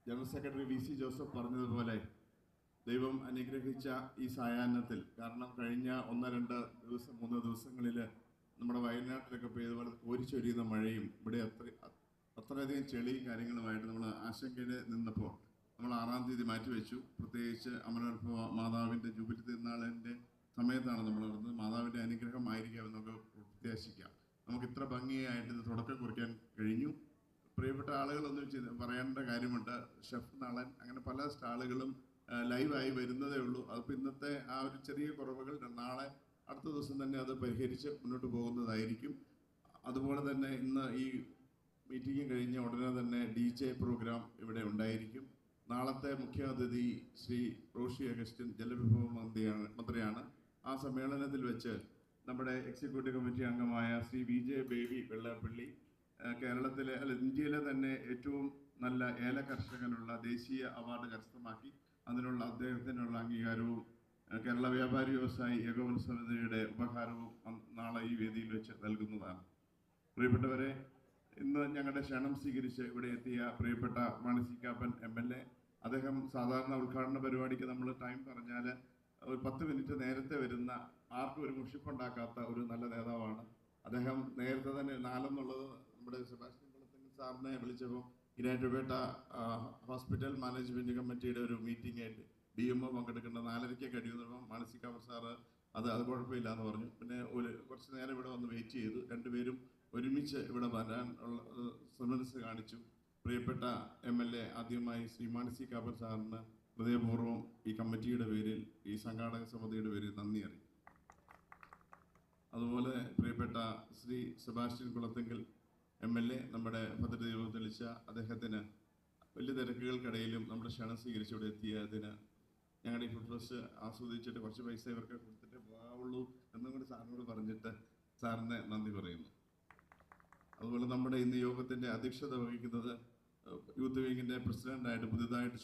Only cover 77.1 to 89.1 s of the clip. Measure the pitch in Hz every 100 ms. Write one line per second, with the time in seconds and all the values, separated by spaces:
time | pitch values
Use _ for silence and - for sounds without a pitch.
77.1 | 135 131 127 127 127 127 127 127 127 123
78.1 | 127 135 120 120 123 120 127 - - _
79.1 | - 123 127 135 135 160 135 135 135 127
80.1 | 131 135 147 127 120 123 120 - - -
81.1 | 123 135 151 135 131 123 143 147 131 123
82.1 | 120 117 - 117 120 120 117 120 117 117
83.1 | 117 110 110 - - - _ - 120 127
84.1 | 131 127 123 123 131 135 139 139 127 123
85.1 | 127 139 139 131 131 135 127 - 101 120
86.1 | 127 123 120 123 123 139 131 131 131 135
87.1 | - 127 127 135 131 120 120 123 123 -
88.1 | - _ - 123 127 127 131 131 131 127